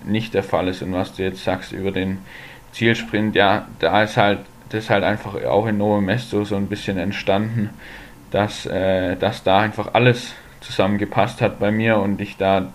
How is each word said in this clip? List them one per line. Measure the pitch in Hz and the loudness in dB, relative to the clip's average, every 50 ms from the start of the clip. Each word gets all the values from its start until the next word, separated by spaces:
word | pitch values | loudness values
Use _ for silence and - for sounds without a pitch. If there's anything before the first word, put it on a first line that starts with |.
| - | -6
nicht | - 104 110 110 - - | -2 -2 -2 -2 0 -2
der | 98 95 | -2 -2
Fall | - - 82 90 | 0 0 0 0
ist. | 92 92 - | 0 -2 -4
Und | - 92 92 | -6 -4 -2
was | 90 95 - - | -4 -4 -4 -4
du | - 95 | -4 -4
jetzt | 95 95 - - | -4 -4 -4 -4
sagst | 95 92 92 - - | -4 -4 -4 -6 -10
über | 95 92 95 98 | -8 -4 -4 -4
den | 95 95 95 95 95 95 - - - - - - - - - - | -2 -2 -2 -2 -4 -6 -8 -16 -18 -18 -18 -18 -20 -20 -20 -14
Zielsprint, | - - 113 113 117 110 - - - 104 107 107 98 | -4 0 2 2 2 2 -2 -4 -2 0 0 2 4
ja, | 92 101 98 101 - - - - - | 4 6 6 4 2 0 -6 -6 0
da | 80 82 90 104 107 | 0 2 4 4 2
ist | 107 - | 2 4
halt, | 123 101 104 101 95 - - - - - - | 4 4 4 4 0 -4 -14 -20 -20 -14 -6
das | - 110 110 | -6 -6 0
ist | - | 2
halt | 113 101 85 | 2 2 4
einfach | 90 104 - - 107 101 - - | 2 0 0 -4 -8 -8 -4 -2
auch | 60 67 101 110 | 2 2 2 2
in | 113 107 | 2 0
Novo | 101 101 107 104 101 | 0 2 2 2 2
Mesto | 98 92 104 123 - - 104 101 104 | 2 2 0 -2 -2 -2 -2 -2 -2
so | 101 104 | 0 -2
ein | 98 101 | -2 -2
bisschen | 92 104 104 - - 98 | -4 -4 -6 -4 -4 -2
entstanden, | 92 85 98 101 - - - 98 101 107 113 117 117 101 110 - - - - - - - - - - - - | -2 -2 -4 -4 -4 0 0 2 2 2 0 -2 -2 -2 -4 -6 -12 -18 -18 -18 -18 -18 -20 -20 -20 -14 -4
dass, | - 98 104 - - - - | -2 0 0 0 -2 -6 -8
äh, | - - 92 95 95 95 92 92 87 92 | -4 -2 0 2 2 2 2 0 0 -2
dass | - 90 101 120 - - | 0 -2 -2 -2 -2 0
da | 98 95 101 | 2 4 4
einfach | 107 107 107 110 104 - - | 4 2 -2 -4 -6 0 2
alles | 110 123 123 120 123 - - - - - - - - | 4 6 6 4 2 -2 -12 -16 -18 -20 -20 -20 -20
zusammengepasst | - - - - 98 98 104 101 104 - - - 98 123 - - | -14 -10 -2 0 2 2 2 0 -2 -2 0 0 0 0 0 0
hat | 113 101 - - | -2 -2 0 0
bei | 101 104 | 0 0
mir | 107 110 110 113 113 | 0 2 2 2 2
und | 104 98 101 101 87 | 2 2 0 -2 -4
ich | 104 - - | -4 -8 -4
da | - 98 95 98 98 92 - | -2 2 2 2 2 0 -2